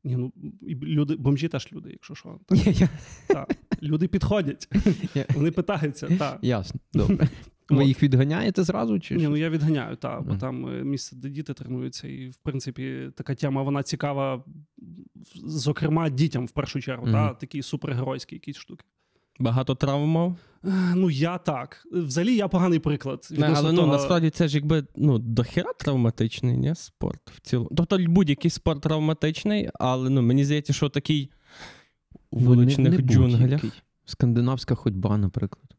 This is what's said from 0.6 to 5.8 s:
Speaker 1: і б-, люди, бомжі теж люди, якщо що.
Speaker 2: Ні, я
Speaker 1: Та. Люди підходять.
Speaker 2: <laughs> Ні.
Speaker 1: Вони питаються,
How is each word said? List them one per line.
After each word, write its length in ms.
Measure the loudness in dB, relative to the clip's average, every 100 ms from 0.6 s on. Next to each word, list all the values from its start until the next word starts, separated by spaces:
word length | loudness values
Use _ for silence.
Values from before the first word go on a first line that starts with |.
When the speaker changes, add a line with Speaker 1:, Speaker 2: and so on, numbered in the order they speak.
Speaker 1:
і 140 | -12 -10
б-, 80 |
люди, 320 | -2 0 0 0
бомжі 320 | 0 0 -2
теж 200 | -4 -8
люди, 160 | -16 -16
якщо 240 | -20 -20 -20
що. 140 | -18 -20 _
Speaker 2:
Ні, 140 | 4 4
я 240 | 4 2 0 -18 -20 -2
Speaker 1:
Та. 200 | -2 0 -8 _ -6
Люди 260 | -2 -2 0
підходять. 600 | 0 0 0 -2 -6 -2
Speaker 2:
<laughs> 440 | 2 2 0 -2 -4
Ні. 100 | -2 0
Speaker 1:
Вони 160 | 0
питаються, 560 | 0 -4 -2